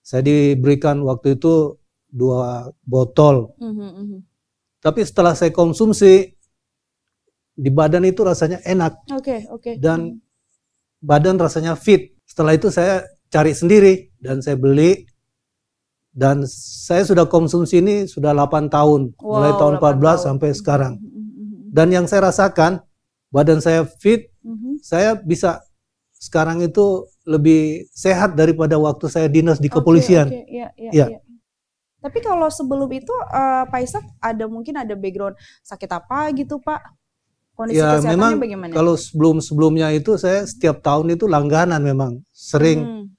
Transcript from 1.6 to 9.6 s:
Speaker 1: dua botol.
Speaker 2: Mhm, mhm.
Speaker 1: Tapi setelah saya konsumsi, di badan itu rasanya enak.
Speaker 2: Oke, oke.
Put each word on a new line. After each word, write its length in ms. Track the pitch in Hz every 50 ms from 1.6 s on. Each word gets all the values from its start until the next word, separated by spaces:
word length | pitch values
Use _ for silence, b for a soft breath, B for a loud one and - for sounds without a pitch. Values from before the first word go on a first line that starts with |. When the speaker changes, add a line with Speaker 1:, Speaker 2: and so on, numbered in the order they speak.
| 156 147 - _ _ _ _ _ _
Speaker 1:
dua 580 | _ - 123 123 131 127 127 123 123 123 120 120 127 - _ _
botol. 680 | - 120 131 127 123 - - 151 147 139 127 113 107 - _
Speaker 2:
Mhm, 300 | 233 226 214 214 202 196 175 190
mhm. 200 | 202 208 202 190 196 _ _ _ _ _ _ _ _ _ _ _
Speaker 1:
Tapi 220 | _ 156 151 240 208
setelah 300 | - - - 175 175 160
saya 180 | 135 180 165
konsumsi, 800 | 160 - 170 170 165 - 226 214 208 - 202 196 190 196 190 - _ _ _ _ _ _ _ _ _ _ _ _ _ _ _ _ _ _ _ _ _ _ _ _ _
di 160 | - 139 139
badan 360 | 135 147 156 156 156 180 180
itu 160 | 185 185 190 220
rasanya 380 | 190 175 147 175 160 180 175 -
enak. 420 | 175 190 190 170 160 156 - _ _
Speaker 2:
Oke, 380 | 277 269 262 277 254 226 214 226
oke. 220 | 220 233